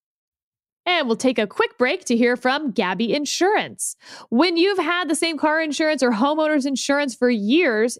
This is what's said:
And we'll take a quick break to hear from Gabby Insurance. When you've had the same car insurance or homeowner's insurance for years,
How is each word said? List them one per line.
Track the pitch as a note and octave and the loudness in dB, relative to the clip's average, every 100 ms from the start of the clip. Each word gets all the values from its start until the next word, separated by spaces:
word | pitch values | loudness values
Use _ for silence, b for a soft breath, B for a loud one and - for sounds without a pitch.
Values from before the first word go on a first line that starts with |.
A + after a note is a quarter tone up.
| _ _ _ _ _ _ _ _ | _ _ _ _ _ _ _ _
And | F4 F4 B3+ | -2 -2 0
we'll | A3+ | 0
take | C4 B3 | 0 0
a | G#3 | -2
quick | - A#4 - | -2 -4 0
break | B3 F4+ - | -2 -2 -2
to | A#3 | 2
hear | A#3+ B3 | 2 2
from | B3+ C#4 D4+ | 0 0 -2
Gabby | G3 F#3 F#3+ A3+ | -2 -2 -2 -2
Insurance. | D4 C#4+ - F4+ G#4 D#3 - - - B B B | -2 -2 0 0 0 -2 -8 -10 -10 B B B
When | A#3 F4+ E4 | 2 2 4
you've | F#4+ F#4+ | 2 2
had | D#4 F4 D#4+ | -2 -2 -2
the | |
same | D#4 E4 D4+ | -2 -2 0
car | D4+ D#4 | 0 0
insurance | D#4+ C#4 D#4 D#4 | -2 0 0 2
or | B3 | 0
homeowner's | G#3 C#4 D#4 D4+ D4+ C4+ | 2 0 2 0 0 0
insurance | C4 - C#4 C#4+ | -4 -2 0 -2
for | - B3 | 0 0
years, | A#3 G3+ D4+ E4 G#3+ A#3 | 2 2 2 2 2 0